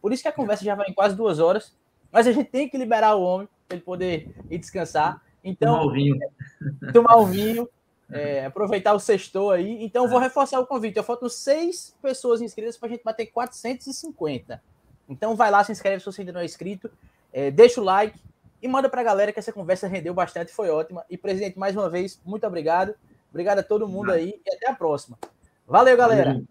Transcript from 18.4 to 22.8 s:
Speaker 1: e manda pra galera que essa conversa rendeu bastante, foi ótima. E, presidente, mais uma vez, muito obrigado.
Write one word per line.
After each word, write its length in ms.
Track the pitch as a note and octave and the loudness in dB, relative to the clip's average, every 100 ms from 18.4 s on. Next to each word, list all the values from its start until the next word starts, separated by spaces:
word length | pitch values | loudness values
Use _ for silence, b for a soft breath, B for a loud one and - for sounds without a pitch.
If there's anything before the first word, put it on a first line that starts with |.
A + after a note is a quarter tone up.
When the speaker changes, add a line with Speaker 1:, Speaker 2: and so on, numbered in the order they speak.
| _ _ | _ _
Speaker 1:
e 60 | B3 | -4
manda 200 | C4+ C4+ | 0 0
pra 140 | B3+ | 0
galera 300 | A#3 G3 G#3 | 0 2 2
que 60 | G#3 | -2
essa 140 | G#3 | -10
conversa 340 | G#3 E3+ F#3 G3 | -10 -4 -2 -2
rendeu 280 | F#3 E3+ | -6 -6
bastante, 380 | F3+ F3 F3 E3+ | -4 -4 -6 -10
foi 180 | - F#3+ | -4 -2
ótima. 340 | D#3 D#3+ F3 - | -2 -2 -10 -14
E, 80 | F3+ | -10
presidente, 420 | G3 F#3+ G3+ F#3 | -6 -6 -6 -4
mais 180 | G3 G3+ | -4 -2
uma 120 | F#3+ | -4
vez, 320 | F3 F#3+ - | -4 -6 -10
muito 220 | E3+ G#3 G#3+ | -12 -8 -6
obrigado. 480 | F3 D#3 E3+ | -4 0 0